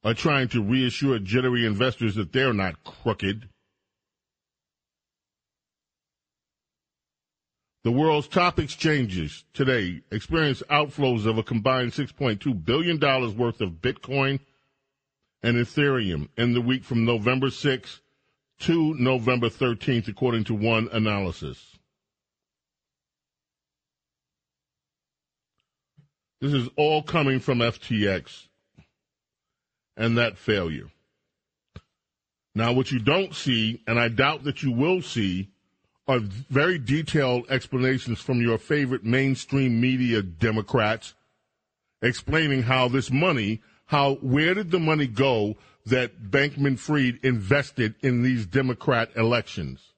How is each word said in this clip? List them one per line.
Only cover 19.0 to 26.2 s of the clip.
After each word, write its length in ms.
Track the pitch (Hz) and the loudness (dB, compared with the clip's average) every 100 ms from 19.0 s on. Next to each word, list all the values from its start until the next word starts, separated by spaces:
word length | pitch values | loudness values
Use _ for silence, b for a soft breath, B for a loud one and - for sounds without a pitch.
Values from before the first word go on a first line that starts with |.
| 123 131 113 123 117 | 2 2 2 0 0
thirteenth, 580 | - 127 113 - 123 110 | 0 -2 0 0 0 -2
according 360 | 104 123 113 | -2 0 0
to 100 | 107 | -2
one 360 | 110 110 113 113 | 0 2 2 0
analysis. 720 | 113 110 101 95 82 73 62 - _ _ _ _ _ _ _ _ _ _ _ _ _ _ _ _ _ _ _ _ _ _ _ _ _ _ _ _ _ _ _ _ _ _ _ _ _ _ _ _ _ _ _ 143 _ | 0 0 0 -4 -6 -10 -12 -20 _ _ _ _ _ _ _ _ _ _ _ _ _ _ _ _ _ _ _ _ _ _ _ _ _ _ _ _ _ _ _ _ _ _ _ _ _ _ _ _ _ _ _ _ _